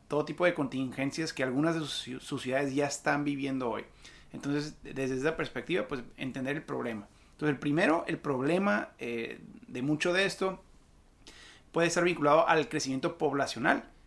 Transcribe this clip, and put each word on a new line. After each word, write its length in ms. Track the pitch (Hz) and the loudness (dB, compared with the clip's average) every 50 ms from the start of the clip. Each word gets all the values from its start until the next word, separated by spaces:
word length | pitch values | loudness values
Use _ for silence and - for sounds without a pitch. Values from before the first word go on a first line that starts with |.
| - - | -8 -2
todo 160 | 147 147 147 | -2 0 0
tipo 220 | 165 151 - 180 | -2 0 2 2
de 80 | 175 175 | 2 4
contingencias 800 | 160 139 127 135 131 135 123 - 135 135 135 - 165 160 151 - | 2 -2 -2 -2 -2 -4 -4 -2 -2 -2 -2 -2 -2 -4 -4 -2
que 80 | - | -2
algunas 320 | 131 131 123 143 156 170 160 | -2 0 2 2 2 2 2
de 80 | 165 | 0
sus, 400 | 151 135 - - - 123 127 131 | -2 -4 -6 -6 -6 -8 -10 -10
sus 180 | - - 147 123 | -8 -6 -6 -4
ciudades 340 | 120 123 131 139 143 139 131 | -2 0 0 2 2 2 0
ya 120 | 143 143 | 0 0
están 360 | 139 - - - 151 147 147 | 0 -2 -2 0 0 0 2
viviendo 480 | 147 147 143 135 135 135 135 131 127 113 | 0 -2 -2 -2 -2 -2 -2 -2 -2 -2
hoy. 140 | 107 104 - - - - - - - - - - | -2 -4 -6 -10 -16 -20 -20 -20 -20 -20 -18 -16
Entonces, 460 | - - - 143 143 147 147 151 - - | -12 -8 -4 -2 -2 -2 -2 -4 -8 -12
desde 360 | - 143 - 135 135 127 135 127 | -14 -10 -6 -4 -2 -2 0 0
esa 180 | 135 160 160 | 0 0 0
perspectiva, 500 | 170 151 - - 127 - - 170 196 - | -2 -4 -4 -6 -6 -4 -2 -2 -2 -2
pues, 160 | - 143 123 117 - - | -2 -4 -6 -8 -10 -10
entender 400 | - 135 131 117 139 127 135 143 | -8 -8 -6 -6 -4 -4 -4 -4
el 60 | 156 | -4
problema. 440 | - - 139 123 123 120 110 104 104 - - - - - | -6 -6 -6 -4 -4 -4 -6 -8 -10 -14 -20 -20 -20 -20
Entonces, 180 | - - 151 151 | -8 -2 0 0
el 80 | 135 127 | 0 0
primero, 460 | - 147 143 165 202 285 320 339 - - | 0 0 2 4 4 4 4 2 0 -2
el 80 | - | -4
problema, 720 | 139 - 147 135 123 135 147 175 190 202 202 208 214 - - - - | -2 -2 -2 0 0 2 2 2 2 2 2 2 0 -2 -6 -10 -10
eh, 420 | 123 120 117 117 117 - - - - - - - - - | -8 -6 -4 -4 -6 -6 -8 -12 -16 -18 -20 -18 -14 -10
de 140 | 127 127 | -6 -2
mucho 320 | 131 147 151 147 - 180 175 | 0 0 2 2 2 2 4
de 100 | 190 196 | 4 2
esto 400 | 185 - - 190 190 185 - - - - - - - - - - _ _ - - - - - - - - - - - | 2 0 0 -2 -2 -2 -6 -12 -20 -20 -20 -20 -20 -20 -20 -20 _ _ -20 -20 -20 -20 -20 -20 -20 -20 -20 -16 -4
puede 180 | - 165 170 165 | 0 2 2 4
estar 140 | 170 180 | 4 4
vinculado 460 | 170 180 170 151 147 143 151 160 - 165 | 2 2 2 4 4 6 6 8 8 6
al 220 | 165 156 143 - | 6 4 4 2
crecimiento 480 | - 147 - 131 131 131 - 165 - - | -2 -4 -2 -2 -2 -2 -2 -2 0 0
poblacional. 720 | 160 143 135 139 135 - - 113 135 190 277 240 - - - - - | 0 0 2 0 -2 -2 -2 2 2 4 4 2 0 -8 -18 -20 -20